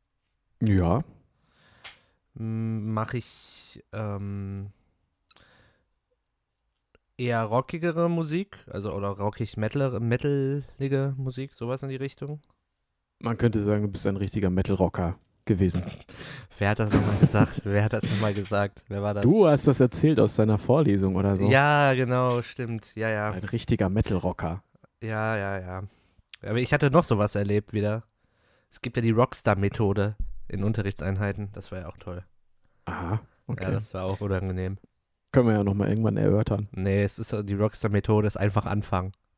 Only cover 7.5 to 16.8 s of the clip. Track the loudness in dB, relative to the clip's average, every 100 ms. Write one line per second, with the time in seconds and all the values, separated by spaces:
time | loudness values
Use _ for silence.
7.5 | -2 -2 -4 -2 0 0 0 -2 -4 -6
8.5 | -12 -12 -8 -6 -4 -4 -2 -4 -4 -8
9.5 | -4 -4 -2 -2 -2 -2 0 0 0 0
10.5 | -4 -8 -6 -2 0 -2 -4 -6 -8 -12
11.5 | -8 -6 -6 -6 -8 -10 -10 -12 -12 _
12.5 | _ _ _ _ _ _ -8 -4 2 2
13.5 | 2 2 0 0 -2 -2 -2 -2 0 0
14.5 | 2 0 2 2 0 -4 -4 _ _ -2
15.5 | 2 2 2 -4 -12 -18 -18 -16 -18 -14
16.5 | -4 -2 0